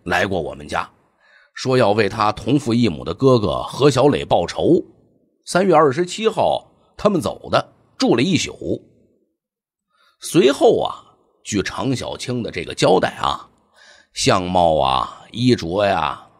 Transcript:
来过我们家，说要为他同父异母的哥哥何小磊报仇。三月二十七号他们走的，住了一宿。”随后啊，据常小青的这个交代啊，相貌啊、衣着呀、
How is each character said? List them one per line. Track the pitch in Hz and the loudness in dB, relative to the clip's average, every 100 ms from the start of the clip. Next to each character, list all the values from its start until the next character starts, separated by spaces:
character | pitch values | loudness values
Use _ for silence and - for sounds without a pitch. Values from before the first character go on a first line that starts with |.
来 | 87 87 98 | -4 -2 0
过 | 92 | -2
我 | 71 | -6
们 | 67 73 | -10 -8
家， | 85 87 _ _ _ _ _ _ | -6 -6 _ _ _ _ _ _
说 | - 127 127 | -8 -2 2
要 | 107 | 2
为 | 104 98 | 2 0
他 | 110 107 | 0 -2
同 | - 113 139 | -2 0 0
父 | 117 | 2
异 | 117 113 | 2 0
母 | 71 64 | -2 -8
的 | |
哥 | 87 135 127 | 0 4 4
哥 | 98 65 | 2 -2
何 | - 107 143 | -6 0 2
小 | 123 143 | 4 2
磊 | 87 71 | 2 0
报 | 107 85 | 0 0
仇。 | - 92 - - _ _ _ _ _ - | -2 2 2 0 _ _ _ _ _ -4
三 | 175 196 | -2 2
月 | |
二 | 160 156 | 4 4
十 | 127 175 | 2 -4
七 | - 214 | -2 -2
号 | 170 90 65 - _ _ - | 0 0 -2 -6 _ _ -4
他 | 208 | 0
们 | 185 | 0
走 | 98 - - | -2 -6 -2
的， | - - _ _ - | -2 -2 _ _ -2
住 | 262 120 | 0 2
了 | |
一 | 165 156 | 2 0
宿。” | - - 82 104 _ _ _ _ _ _ _ _ _ _ _ _ _ _ | -4 -8 -8 -8 _ _ _ _ _ _ _ _ _ _ _ _ _ _
随 | - 156 240 | -2 2 4
后 | 277 254 123 | 4 2 2
啊， | 64 - - _ _ _ | 0 -8 -20 _ _ _
据 | - 104 | -6 -4
常 | - - 117 131 | -4 -4 -4 -4
小 | 76 73 | -6 -10
青 | - 123 | -8 -8
的 | 92 | -8
这 | - | -8
个 | - | -10
交 | - 147 92 | -2 0 2
代 | - - | -2 -4
啊， | 69 - - _ _ _ - - _ | -6 -6 -10 _ _ _ -20 -20 _
相 | - 127 104 | -4 0 0
貌 | 90 90 85 78 | 2 2 4 4
啊、 | 67 65 57 - - | 2 0 -2 -10 -14
衣 | - 123 117 | -2 2 2
着 | 82 95 101 | 0 -2 0
呀、 | 92 73 67 - | 0 -2 -6 -14